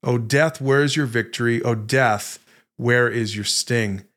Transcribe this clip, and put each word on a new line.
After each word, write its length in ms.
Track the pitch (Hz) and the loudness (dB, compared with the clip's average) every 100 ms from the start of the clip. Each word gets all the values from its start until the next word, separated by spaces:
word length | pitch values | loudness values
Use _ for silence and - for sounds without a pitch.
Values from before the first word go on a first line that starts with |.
O 140 | - 123 | 0 -2
death, 420 | 113 139 160 - | 0 2 2 0
where 240 | 135 139 | 2 2
is 140 | 143 143 | 2 0
your 80 | 139 | -2
victory? 560 | 117 113 - 117 117 | -2 -4 -2 0 0
O 100 | 120 | 0
death, 640 | 113 107 135 127 104 - - _ _ _ _ | -2 0 2 2 2 -4 -14 _ _ _ _
where 320 | 120 123 120 | 0 2 2
is 240 | 113 110 | 0 -4
your 120 | 101 101 | -4 -4
sting?' 580 | - - 120 107 98 - | -4 -2 -2 -2 -4 -10